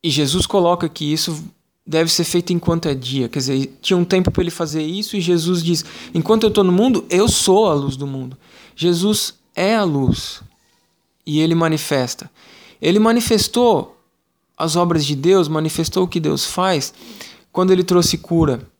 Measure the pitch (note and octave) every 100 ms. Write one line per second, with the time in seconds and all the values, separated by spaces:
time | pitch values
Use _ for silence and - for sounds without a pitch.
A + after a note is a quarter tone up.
0 | E3 C#3+ C#3+ F3 - G3+ F3 F3 E3 -
1 | D3 D#3 - D#3 D#3+ _ _ _ - D#3+
2 | E3 - E3 F3 F3 F3 - E3 E3 C3+
3 | B2 C3+ A#2+ D3 C3 C3+ C3+ - - F3+
4 | F3 F#3+ F#3 - E3+ - E3 D#3 D#3 F#3
5 | G#3 G#3 E3+ F3 D#3+ F3+ E3 E3 - -
6 | - E3 D#3 A3 G#3+ G#3+ F#3 F3+ B3 G#3
7 | - F3 G#3+ - - F#3+ G#3+ D3 C#3 C3
8 | C#3 C3+ B2+ C3 _ - - - E3+ E3+
9 | G3 G#3 - - _ - F#3 A3+ F#3+ C#3+
10 | C3 - - - - _ _ _ _ _
11 | _ _ - D3+ D#3+ E3 E3 D#3 - C#3
12 | B2+ - - _ - - - _ - G3
13 | A3 A#3 A3+ G#3 - A#3+ A#3+ E3+ - _
14 | _ _ _ _ _ _ D#3+ D#3+ F3 E3+
15 | C#3+ C#3+ D#3 F#3+ D3+ D#3 D#3 - D#3+ F#3
16 | F#3 E3+ D#3 D3 - - F#3 E3 - -
17 | - - - - _ - F#3 F#3 F3+ F3+
18 | E3 - - E3 D#3 A#2+ -